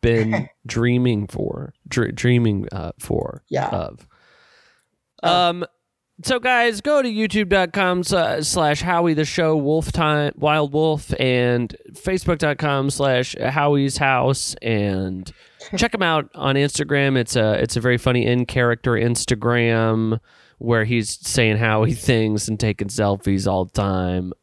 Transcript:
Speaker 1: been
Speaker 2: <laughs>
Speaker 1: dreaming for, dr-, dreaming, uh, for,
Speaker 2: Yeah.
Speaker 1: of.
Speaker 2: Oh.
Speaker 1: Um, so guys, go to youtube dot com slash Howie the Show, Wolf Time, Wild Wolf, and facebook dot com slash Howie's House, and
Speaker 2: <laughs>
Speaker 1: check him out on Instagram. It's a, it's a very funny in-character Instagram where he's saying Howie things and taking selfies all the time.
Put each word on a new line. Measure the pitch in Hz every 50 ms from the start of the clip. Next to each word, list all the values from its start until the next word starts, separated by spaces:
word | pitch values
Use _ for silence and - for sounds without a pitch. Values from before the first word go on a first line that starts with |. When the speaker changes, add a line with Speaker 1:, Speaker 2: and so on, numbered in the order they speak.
Speaker 1:
been | - 120 117 113 110 110 110 - 139 - _
Speaker 2:
<laughs> | _ _
Speaker 1:
dreaming | 117 - 113 117 123 123 123 123 127 117 104 104
for, | 95 - - - - - - 139 - - _ _ -
dr-, | - 127 117 - -
dreaming, | - - 123 123 120 117 110 104 98 98 -
uh, | - 95 80 85 - _
for, | - - - - - - - - _ _
Speaker 2:
Yeah. | - 131 - -
Speaker 1:
of. | - - 82 - - - - _ _ _ _ _ _ _ _ _ _ _ _ _ _ _ _ _ _ _ _ _ _ -
Speaker 2:
Oh. | - 170 175 180 180 175
Speaker 1:
Um, | 175 175 175 - _ _ _ _ _ _ _ _ _ -
so | 170 - 262 247
guys, | 240 254 254 240 233 240 220 202
go | - 285 302 285
to | 269 240
youtube | 220 214 220 214 165 214 214 180
dot | 196 196 185 175
com | - 202 196 180 180 180 175
slash | - 196 180 165 107 - - 151 - - 180 160 151 147 143
Howie | - 175 180 170 175 170 160
the | 147 156
Show, | 143 - - 170 160 156
Wolf | 156 143 139 156 160 151 -
Time, | - - 160 151 151 147 147 143 -
Wild | - 143 151 151 156 151 143
Wolf, | 139 151 156 160 156 147 - - - -
and | 135 131 127 123 123 123 123 120 120 110 - - - -
facebook | - - - 190 190 185 - 185 175 147
dot | 170 151 147 135
com | 156 151 139 139 135 139
slash | 135 - 143 139 131 123 127 - - -
Howie's | - 123 139 151 143 147 147 143 139 139 131 -
House, | 147 135 135 123 127 127 135 - - - - -
and | - 113 113 104 101 101 95 95 95 92 92 92 92 - - _ - - _
Speaker 2:
<laughs> | _ - - -
Speaker 1:
check | 185 226 233 -
him | 208
out | 190 170 160 156 143 - _
on | - 139 139 135
Instagram. | 139 143 143 - - 147 - 147 143 139 139 135 127
It's | 117 - -
a, | 123 110 107 107 -
it's | - - -
a | 120
very | 110 127 123 117
funny | - 131 123 123 117
in-character | 110 123 123 123 - - 131 123 120 117 117 - 127
Instagram | 120 - 113 120 120 - - - 123 107 107 120 120 120 117 117 113 113 113 110 110 110 113 110 110 110 _ _ _ _ _ _ _ _
where | 120 117 117 113 107
he's | 107 123 117 107 - - - -
saying | - - 131 117 110 107 107
Howie | 117 113 107 107 110 - -
things | 120 - - 127 113 110 107 107 104 - -
and | 110 104
taking | - 110 101 - 101 98
selfies | - - 107 101 101 98 - - 98 98 95 101
all | 92 92 92
the | 95
time. | _ - 101 98 95 95 92 90 90 90 90 92 - _